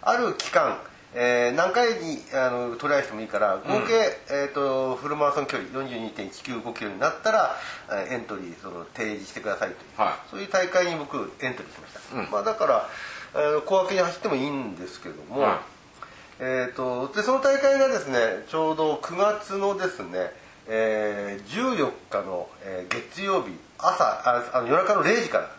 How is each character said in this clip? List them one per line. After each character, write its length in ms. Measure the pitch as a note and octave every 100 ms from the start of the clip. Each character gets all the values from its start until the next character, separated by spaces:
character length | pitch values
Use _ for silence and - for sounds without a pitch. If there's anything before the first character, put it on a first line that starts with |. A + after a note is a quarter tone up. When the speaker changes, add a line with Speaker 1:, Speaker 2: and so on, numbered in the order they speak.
Speaker 1:
あ 140 | - A#3+
る 180 | A#3 -
期 160 | -
間、 260 | F3 D3 G2+ - - - B2
え 340 | B2 B2 A#2+
ー、 40 | B2+
何 180 | F3+
回 220 | F#3 A#3+ A3+
に、 240 | E3 D3+ - C3+
あ 160 | C3
の、 240 | B2 A#2+ A#2
ト 120 | C#3+
ラ 120 | C#3+
イ 20 |
し 60 | -
て 80 | G#2+
も 60 |
い 20 |
い 40 | A2
か 120 | G#2
ら、 160 | G#2 F#2+
合 60 |
計、 40 | -
Speaker 2:
う 40 |
ん。 20 |
Speaker 1:
え 720 | G#3 G#3+ A3+ A3 - - C#3+ C#3
ー 80 |
と、 420 | C#3 C#3 C3 C3 C3
フ 120 | C#3+
ル 60 | D3
マ 100 | D3
ラ 60 |
ソ 80 | C#3+
ン 60 | C#3
距 100 | -
離、 100 | -
四 160 | C3 C3+
十 80 | A#2+
二 140 | A2
点 160 | - F#2+
一 160 | -
九 160 | - A#2+
五 120 | G#2+
キ 120 | -
ロ 80 | G#2+
に 80 | F#2+
な 100 | C#3
っ 120 | D#3
た 80 | A3
ら、 240 | A3 F3 - - - -
え 40 | G2+ F#2+
ー、 20 |
エ 40 | B2
ン 80 | A2
ト 100 | G#2
リ 80 |
ー、 180 | F#2 E2
そ 80 | F#2+
の、 160 | F2 E2+
提 200 | - A2
示 120 | G#2 F#2+
し 80 |
て 60 | -
く 100 | G#2+
だ 80 | F#2+
さ 80 | -
い 40 |
と 40 |
い 40 | F2+ - -
う、 40 |
Speaker 2:
は 80 | G2+
い。 20 | - -
Speaker 1:
そ 80 | -
う 40 |
い 40 | G3
う 40 |
大 180 | F#3+ F#3
会 180 | F3+ F3
に 100 | E3
僕、 200 | C#3+ C3+
エ 320 | G#2 - C3
ン 60 | B2
ト 80 |
リ 40 | -
ー 60 |
し 60 | -
ま 80 | -
し 60 | - -
た。 40 | C3
Speaker 2:
う 60 | G2
ん。 20 |
Speaker 1:
ま 80 | G#2
あ、 40 |
だ 100 | G2+
か 140 | G#3+ D3+
ら、 200 | A#2+ - - - - -
え 40 | -
ー、 240 | D3 D3+
小 180 | - F#3+
分 100 | F#3
け 60 | G3
に 60 |
走 160 | F3 F3+
っ 20 |
て 80 | A3
も 80 | C#3+
い 80 |
い 60 | C#3
ん 240 | C#3+ A#2+ F2
で 120 | F2+
す 140 | -
け 80 | F2
ど 140 | D2+
も、 180 | D2+ B2
Speaker 2:
は 140 | C3 F2
い。 20 | - - - - - - - -
Speaker 1:
え 280 | B2+ C3 B2+
ー 40 | B2+
と、 360 | B2+ B2 C#3 G3+
で、 80 |
そ 80 | G#3+
の 100 | C4
大 160 | C4+ C#4
会 220 | C#4 C#4
が 80 | C4+
で 100 | A3+
す 100 | D#3+
ね、 380 | B2 A2+ F#2+ -
ち 60 |
ょ 200 | D#3+ D#3+
う 20 | D#3
ど 240 | D#3 D3
九 140 | - F3
月 420 | G#3 G#3 - G3
の 180 | G3 G3
で 140 | F#3
す 120 | F#3
ね、 300 | - F2+ F2+ - - - -
え 760 | A2 A2 G#2+ G#2+ G#2 G2+ G2
ー、 60 | G2+
十 260 | D#3+ C4 A#3
四 160 | C3+ - -
日 100 | G2+
の、 260 | F#2+ F2+ F2 -
え 240 | G2 F#2 F2+
ー、 60 |
月 300 | - - E3
曜 180 | G3 F#3+
日、 160 | - - - -
朝、 240 | D#3+ F3+
あ、 400 | C3+ G#2 - A#2+ A#2+
あ 80 | B2+
の、 60 | A#2
夜 160 | D3+
中 100 | F#3+
の 80 | G#3
零 140 | C3 A#3
時 60 | A3+
か 100 | -
ら 100 | -